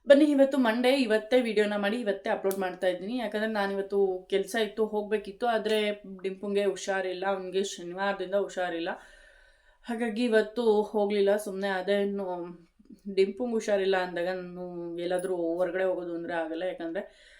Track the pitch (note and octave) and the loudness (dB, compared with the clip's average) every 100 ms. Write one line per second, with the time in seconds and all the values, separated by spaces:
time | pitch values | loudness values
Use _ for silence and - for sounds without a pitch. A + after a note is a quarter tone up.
0 | - C#4 D4+ C#4 C#4 C#4+ A#3 A#3 B3 C#4 | 8 8 8 6 4 4 2 4 2 4
1 | A3+ G#3+ G#3+ B3+ A#3 G#3 G#3 G#3 G3+ A#3+ | 4 2 4 2 4 2 2 0 -2 -2
2 | G#3 G3 A3+ G3 G3 G3 F#3 F3 F#3 F3 | -2 -4 -4 -2 -2 -2 -4 -2 -2 -2
3 | F#3+ B3+ G#3+ G#3+ A3 G#3+ G3 G3 G3 G3+ | -4 -6 -4 -4 -2 -2 -2 -2 -2 0
4 | G3 F#3 - G3 G3 A#3 G#3 A3+ G#3+ G#3 | 2 0 -2 -2 -2 -2 -2 -2 -2 -2
5 | G#3 G#3 G3+ G3 A#3+ A3 G#3 G#3+ G#3 G#3 | -2 -4 -6 -4 -2 0 0 0 0 -4
6 | F#3+ F#3+ F#3+ F#3+ G#3 G3+ G3+ F#3+ G3+ F#3+ | -10 -10 -8 -6 -2 0 0 -2 -2 -2
7 | F#3 F3+ G3 F#3+ F#3 F#3 G3 - F3 F#3 | -2 -4 -2 -4 -2 -2 -2 -6 -10 -4
8 | G3+ F#3+ F3+ G3 F#3 F#3+ F3+ E3 E3+ A#3 | -2 -2 -2 0 0 -2 -4 -2 -4 -6
9 | - - - _ _ _ _ _ - A3+ | -12 -20 -20 _ _ _ _ _ -8 -4
10 | A#3 G#3+ B3 A3 G#3 - A#3 G#3 G#3 G#3+ | -2 0 4 4 2 2 4 4 2 0
11 | G3+ G#3 G3 G#3 G#3 F#3+ G3 F#3 F#3+ G3+ | 2 4 4 2 0 -4 -4 -2 0 2
12 | G3+ G3+ F#3 F3+ F3 F3 - _ - - | 0 -2 -4 -6 -8 -14 -20 _ -20 -16
13 | G3+ F#3+ G3 G3 B3 A3+ G#3+ G3 F#3+ F#3 | -4 2 2 2 -2 -2 0 2 2 2
14 | F3+ E3+ F3 F#3 F3+ F3+ F3+ F3 E3+ E3+ | 0 -2 -2 -4 -8 -10 -10 -8 -8 -6
15 | F3 F3+ F#3 F3+ E3 F3 F3+ F#3 F#3+ F3 | -2 -2 -2 -2 -2 0 0 0 0 -2
16 | F3 E3+ E3+ E3+ D#3+ D#3+ F#3 E3+ E3 F3+ | -4 -8 -4 -4 -4 -4 -6 -6 -6 -6
17 | G#3 - - | -8 -16 -20